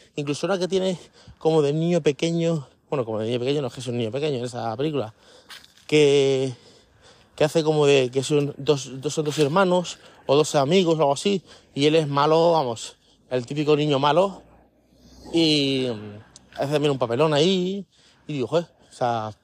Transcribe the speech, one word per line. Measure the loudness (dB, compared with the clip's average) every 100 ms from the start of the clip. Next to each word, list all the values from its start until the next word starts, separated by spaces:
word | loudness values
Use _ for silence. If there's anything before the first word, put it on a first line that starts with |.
| _
incluso | -8 -6 -4 -4
una | -2
que | -2
tiene | -2 -2 -4 -10 _ -20 -4
como | 0 2
de | 2
niño | 0 0 2
pequeño", | 0 0 -2 0 0 -2 -6 _ _
bueno, | -6
como | -4 -4
de | -4
niño | -2
pequeño, | -2 -2
no | -4
es |
que | -8
es | -6
un | -4
niño | -4
pequeño | -4 -4 -4
en |
esa | -6 -8 -6 -4
película, | -4 -4 -6 -12 -20 -20 -20 -20 -20 _ 0
que, | 4 6 4 2 0 -2 -8 -18 -20 _ _ -20 -20 _
que | -2
hace | 0 2
como | 2 2 4
de, | 4 2
que | -2
son | 0 0 -2 -2
dos, | -2 -2 -4 -10
dos, | -6
son | -4
dos | -4 0
hermanos | 0 2 2 2 -2 -10 -20 -10 0
o | 2
dos | 2
amigos | 0 2 2 2 2
o |
algo | 2
así, | 0 0 -2 -4 -20 _
y | 0 2
él |
es | 4 2
malo, | 2 4 4 4
vamos, | 2 0 -6 -12 -18 _ _ _
el | -6 -4
típico | -2 2 2
niño | 2 2
malo, | 2 2 0 -4 -20 _ _ _ _ _ -20 -20 -4
y, | 0 2 2 0 -2 -4
mm, | -6 -12 -18 -20 -20 _ -8
hace | -4
también | 0 0
un | 0
papelón | -2 0 2
ahí, | 2 2 0 -2 -6 -12 _ _ _ -10
y |
digo, | -8 -4
"Joder, | -4 -4 _ _
o |
sea | -6 -4 -2 -6 -12